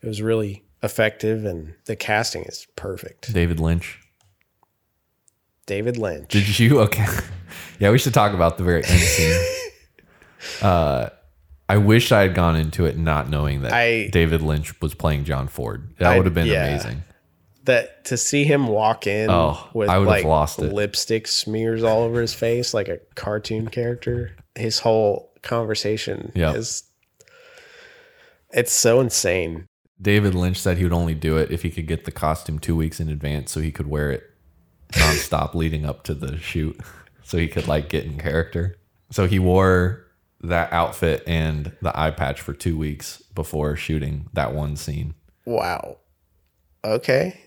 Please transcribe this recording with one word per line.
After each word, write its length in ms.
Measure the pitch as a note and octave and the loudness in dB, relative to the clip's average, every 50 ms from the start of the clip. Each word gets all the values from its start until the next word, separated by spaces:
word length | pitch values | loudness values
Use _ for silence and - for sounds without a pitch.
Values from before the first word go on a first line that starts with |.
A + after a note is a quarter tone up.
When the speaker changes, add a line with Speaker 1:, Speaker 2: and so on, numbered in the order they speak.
Speaker 1:
it 60 | - A#2 | -8 -8
was 160 | A2 G2+ G#2+ | -6 -4 -2
really 400 | A2 A2+ A2+ G#2+ G#2 G2 G2+ _ _ _ _ | 0 0 0 0 -4 -8 -12 _ _ _ _
effective, 640 | - G#2+ - - A2+ A2 G#2+ - - A2 A2 A2 G#2+ | -6 -6 0 2 2 2 2 0 -2 -2 0 0 -2
and 300 | G#2 F2+ E2+ D#2+ D#2 E2+ _ _ | -4 -6 -6 -10 -12 -16 _ _
the 100 | - A2+ | -10 -8
casting 500 | G#2 - - G#2+ G#2+ A#2 - - E2 E2+ | -8 -2 0 0 0 0 0 -4 -8 -10
is 200 | - - - - _ _ | -10 -12 -16 -16 _ _
perfect. 560 | - - G2 F#2 F2 - - - _ - - | -12 -8 -8 -8 -8 -10 -14 -18 _ -10 -2
Speaker 2:
David 280 | A2+ F#2 E2+ E2+ E2+ D#2+ | 0 2 2 2 2 0
Lynch. 400 | D#2+ D#2+ E2 E2+ E2+ - - - _ _ _ _ _ _ _ _ _ _ _ _ _ _ _ _ _ _ _ _ _ _ _ _ _ _ _ _ _ _ _ _ _ - | 0 0 0 0 -2 -6 -16 -18 _ _ _ _ _ _ _ _ _ _ _ _ _ _ _ _ _ _ _ _ _ _ _ _ _ _ _ _ _ _ _ _ _ -6
Speaker 1:
David 300 | G2+ G2+ G#2+ A#2+ A#2+ A#2 | -6 -4 -2 -2 -2 -2
Lynch. 300 | G#2+ G2 E2 D2 C#2+ - | -4 -4 -4 -6 -10 -2
Speaker 2:
Did 280 | - G#2 G2+ G#2 G#2 - | 0 0 2 2 2 4
you? 200 | A#2 A#2 D3 C3+ | 6 6 6 6
Okay. 240 | A2 A2 - - G#2+ G2 | 6 4 4 0 0 0
<laughs> 40 | - - - - - - - - - - - - - - | 0 -2 -6 -8 -10 -14 -14 -16 -18 -18 -16 -18 -6 2
Yeah, 120 | G2+ G2 | 4 6
we 60 | A2 C3+ | 6 6
should 160 | - C#3 A2+ | 4 4 4
talk 200 | D3 G#2+ G#2 G2+ | 4 4 4 4
about 240 | F2+ E2+ E2+ E2 - | 4 2 2 2 2
the 60 | F2+ | 0
very 220 | F2 F2 E2 C#2+ | 2 2 2 2
end 160 | - F2+ F2+ | 4 4 6
scene. 400 | F2 F2 - - - - B4 B4+ | 6 4 2 2 2 2 2 2
Speaker 1:
<laughs> 1200 | B4+ B4+ C5 C5 B4+ A4 - _ _ _ _ _ _ _ _ _ - _ _ _ - - - - | 0 -2 -4 -6 -10 -12 -16 _ _ _ _ _ _ _ _ _ -20 _ _ _ -14 -14 -10 -2
Speaker 2:
Uh, 480 | - G2+ F2+ F2 D#2+ D2 C#2 B1+ A1+ - - _ _ _ _ _ _ _ - _ _ _ | 2 2 4 4 4 2 0 0 -2 -4 -8 _ _ _ _ _ _ _ -20 _ _ _
I 100 | G2 G#2 | 4 4
wish 340 | G2+ G2+ G#2+ A#2 A#2+ - | 6 8 6 6 6 6
I 100 | B2 G#2+ | 6 6
had 120 | G2 F#2+ F2 | 6 4 4
gone 200 | F2 F2 E2+ E2 | 4 4 4 4
into 300 | D#2+ D#2 D#2 D#2 - F2+ | 2 0 0 0 0 0
it 120 | D#2+ C#2 D2+ | 0 0 0
not 320 | E2 D#2+ D#2 D2 D2 C2 | 0 2 2 0 0 -2
knowing 340 | D2+ D2 D2 D2 C#2+ C#2 C#2 | -2 0 0 0 -2 -2 -2
that 100 | - - | 0 0
Speaker 1:
I 340 | A#2+ A#2+ A#2 A#2 A2+ G#2 - | 2 2 2 2 0 -2 2
Speaker 2:
David 320 | F#2 F2+ E2 D#2+ D#2+ E2 | 4 4 4 4 4 2
Lynch 380 | D#2 D2+ D2+ D2 D#2 - - _ | 0 0 0 0 -2 -4 -8 _
was 140 | - D#2 - | -6 -6 -6
playing 320 | - - E2 D2+ C#2+ C#2+ | -2 -2 -2 0 0 -2
John 220 | D2 D2+ C2+ C2+ C2+ | -2 -4 -4 -4 -6
Ford. 460 | - - C#2 A1 G#1+ A#1+ - - - _ | -6 -8 -8 -8 -8 -10 -12 -16 -6 _
That 160 | F2+ F2 F2+ | 2 4 4
Speaker 1:
I 40 | - | 4
Speaker 2:
would 80 | - | 4
have 80 | F#2 E2 | 2 2
been 100 | E2+ E2 - | 2 2 2
Speaker 1:
yeah. 200 | G#2+ F#2 F2 D#2+ | 2 0 0 0
Speaker 2:
amazing. 360 | D#2 - - - A#1 C#2+ F2 _ - _ _ _ _ _ _ _ _ _ _ | -2 -4 -4 -6 -8 -10 -10 _ -18 _ _ _ _ _ _ _ _ _ _
Speaker 1:
That, 400 | - B2+ A#2+ A2 - - _ _ | 2 2 2 2 -2 -10 _ _
to 100 | - C3 A#2 | -6 -4 -4
see 260 | - - - C#3+ C#3+ | -2 0 0 2 2
him 220 | D3 D3 C#3+ C#3 A#2+ | 4 4 2 2 2
walk 400 | G#2+ G#2 G#2+ G#2+ A2+ - - G2+ | 0 2 2 2 0 0 -2 -2
in 220 | G2+ G#2 G#2+ A2+ | 0 0 2 2
Speaker 2:
Oh, 380 | F#2+ F2 E2 D2+ D2+ - - - - | 4 4 4 2 0 -4 -8 -8 -4
Speaker 1:
with, 160 | A2+ G#2+ G2+ | -2 2 2
Speaker 2:
I 80 | F2+ F#2+ | 4 4
would 80 | G2 G#2+ | 4 4
have 80 | G#2+ G2+ | 4 4
Speaker 1:
like, 60 | F2+ | 4
Speaker 2:
lost 340 | D#2 D#2 D#2 D2+ D2+ - - | 2 2 2 2 0 -2 -4
it. 120 | E2 D2 | -4 -2
Speaker 1:
lipstick 560 | G2 G2+ G#2 G2+ G2+ - - - A2+ A2 G#2+ - | -2 -2 -2 -2 -2 -6 -4 -2 -2 -2 -2 -2
smears 560 | - - - - G#2+ A2 A2+ A2+ A2+ A2+ A2+ | -4 -4 -4 -2 -4 -2 -2 0 0 0 2
all 200 | A2+ A2 A2 A#2 | 2 2 4 2
over 180 | A#2 A#2 A#2+ | 2 0 0
his 120 | A#2 A2+ - | -2 -2 -4
face 400 | - - A#2 A#2 A#2+ A#2+ - - | -2 -2 0 0 0 -2 -2 -2
like 140 | A2+ G2+ - | -2 -2 -4
a 120 | F2+ - _ _ _ | -6 -10 _ _ _
cartoon 520 | - - - G#2 G#2+ G#2 - A2+ A2 A2 A2+ | -10 -6 -4 -4 -4 -4 -4 -4 -4 -4 -4
character. 680 | - - A#2+ A#2+ A#2+ A#2+ - - A#2+ A#2+ A#2+ F#2 - - - _ _ | -4 -4 -4 -4 -4 -6 -4 -4 -4 -4 -4 -6 -10 -16 -20 _ _
His 240 | - A2 A2+ A2 - | -6 -4 -2 -2 0
whole 540 | - A#2 A2+ A2 A2 G#2 G2+ - - - _ _ | 2 2 4 4 4 4 2 0 -4 -12 _ _
conversation 880 | - - A#2+ A#2 A#2 G#2+ A2 - - G2+ A2 G#2+ - - G#2 - - - - | -8 -4 -2 -2 -2 -2 -4 -4 -2 -2 -2 -2 -4 -6 -8 -8 -8 -6 -2
Speaker 2:
Yep. 200 | F#2+ E2 D#2 D2+ | 0 0 0 0
Speaker 1:
is, 280 | - A2+ - - - - _ _ _ _ _ _ _ _ _ _ _ - - - - - - - - - - - - - _ _ _ _ _ _ _ _ _ | -2 -4 -6 -8 -10 -10 _ _ _ _ _ _ _ _ _ _ _ -20 -20 -20 -20 -20 -20 -20 -20 -20 -20 -20 -20 -20 _ _ _ _ _ _ _ _ _
it's 200 | - - A#2+ - | -2 -2 0 0
so 280 | - - - A#2+ A2+ B2+ | 0 2 4 4 4 4
insane. 680 | C3+ A#2+ - - - F#2+ F2 F#2 F2 E2 E2 E2 E2+ _ _ _ _ _ _ _ | 4 2 0 -2 0 0 0 0 -2 -4 -6 -10 -12 _ _ _ _ _ _ _
Speaker 2:
David 340 | G2 G#2 G2+ G#2 G#2 G2+ F#2 | 0 2 4 4 4 4 2
Lynch 220 | F2+ F2 F2+ F#2 - | 2 0 0 0 0
said 200 | - G2 F2+ E2+ | 0 0 0 2
he 60 | F#2+ | 2
would 100 | F2 E2+ | 2 2
only 220 | E2+ E2+ E2 D#2+ | 2 2 0 -2
do 200 | D2+ D#2 D#2+ D#2+ D#2+ | -2 0 0 2 2
it 140 | D#2 - | 2 0
if 120 | - E2+ - | -2 -4 -4
he 80 | E2 | -6
could 160 | - - D#2+ D2+ | -6 -6 -6 -4
get 180 | E2+ D#2 - | -4 -6 -6
the 60 | - | -8
costume 480 | - - - D#2 D2+ D#2 - - D#2 D2+ | -10 -4 -2 -2 -2 -2 -4 -6 -6 -6
two 160 | - - E2+ | -2 -2 0
weeks 240 | E2 D#2+ D#2+ D#2 - | 0 0 -2 -2 -4
in 80 | E2+ D#2 | -6 -4
advance 420 | D#2 D2 D2 D2 D2 D2 C#2 - | -4 -4 -4 -4 -4 -4 -6 -6
so 80 | - D#2 | -6 -4
he 120 | D#2 D#2+ | -4 -4
could 160 | C#2+ - D#2 D2 | -4 -6 -6 -4
wear 240 | D2 D2 D2 D2 | -2 -2 -2 -2
it 120 | C2+ - - _ _ _ _ _ _ _ _ _ _ _ _ _ | -4 -6 -8 _ _ _ _ _ _ _ _ _ _ _ _ _
nonstop 600 | - - E2 D#2+ D#2 D2 - - - D2+ - D#2+ - | 0 2 2 2 2 0 -2 -2 -2 -2 -2 -2 -2
<laughs> 20 | |
leading 300 | E2+ E2 D#2+ D#2 D#2 D2+ | -2 -2 0 0 -2 -4
up 180 | D2 C#2 - _ | -4 -6 -8 _
to 100 | - D#2 | -8 -6
the 240 | C#2 - C2+ C#2 E2 | -6 -6 -8 -8 -8
shoot. 420 | - - - E2+ D#2 D#2 - - - - - - - _ _ _ _ | -10 -6 -4 -4 -4 -4 -6 -8 -16 -20 -20 -20 -20 _ _ _ _
So 160 | - - F2 | -4 -2 -2
he 80 | E2 D2+ | -2 0
could, 200 | - - - E2+ | -2 -4 -2 0
like, 220 | D2+ D#2 D2+ D#2 | 0 0 -2 -2
get 160 | - D#2+ - | -4 -4 -4
in 140 | D#2+ D2 C#2+ | -4 -8 -6
character. 560 | D#2+ F2 C#2+ D#2+ E2 - - F2 E2+ F#2 F#2 _ _ _ _ _ _ _ | -6 -2 -2 -2 -2 -2 -4 -4 -4 -4 -6 _ _ _ _ _ _ _
So 160 | - - G2 | -2 0 0
he 140 | F#2 G#2 F#2+ | 2 2 2
wore 640 | F#2 F#2 F2+ F#2 F#2+ F#2+ F#2 F2+ F2+ F2+ G2+ - - _ _ _ _ _ _ _ | 4 4 4 6 6 6 6 4 4 2 0 -4 -10 _ _ _ _ _ _ _
that 300 | - E2+ F2 E2+ E2 - | -6 -2 0 0 0 0
outfit 520 | - E2+ E2+ D#2 - - - E2 D#2 - - | 0 0 0 0 -2 -2 0 0 0 -2 -2
and 460 | - E2 E2 D#2+ D#2+ D#2 D2+ D2+ D#2+ - _ | -2 -2 0 0 0 -2 -4 -6 -8 -10 _
the 160 | - D#2+ - - | -6 -4 -2 0
eye 120 | D#2 D#2 | -2 -2
patch 280 | D2 - F2 C2+ C#2+ - | -2 -2 -4 -4 -4 -6
for 140 | - - C#2+ | -8 -12 -10
two 240 | - - F2+ E2 D#2 | -6 -4 -4 -2 -2
weeks 400 | D#2 D2+ D2 C#2+ - - - - _ _ - | -4 -4 -6 -8 -12 -16 -16 -16 _ _ -8
before 420 | - D2+ - - D#2 D2+ D2+ D2 | -8 -8 -6 -4 -2 -2 -2 -2
shooting 540 | D2+ - - D#2 D#2 C#2+ C#2+ D2 C#2+ D2 - - | -4 -4 -4 -4 -2 -2 -4 -6 -6 -8 -8 -4
that 200 | - C#2+ A1+ B1+ | -4 -2 -2 -2
one 220 | D2+ D2 D2 D2 | -4 -4 -6 -6
scene. 400 | C#2+ - - D2 D2 D#2 D2+ D#2+ _ _ _ _ _ _ | -8 -8 -8 -8 -6 -6 -8 -10 _ _ _ _ _ _
Speaker 1:
Wow. 540 | B2 A#2 A2 G#2 F2+ E2+ - - - - _ _ _ _ _ _ _ _ _ _ _ _ _ _ _ _ _ _ | -4 -4 -2 -2 -2 -4 -6 -8 -12 -16 _ _ _ _ _ _ _ _ _ _ _ _ _ _ _ _ _ _
Okay. 580 | G#2 A2 A#2+ - - C3 C3+ D#3+ F#3 F#3 - _ | -2 -2 -2 2 2 2 2 2 0 -4 -12 _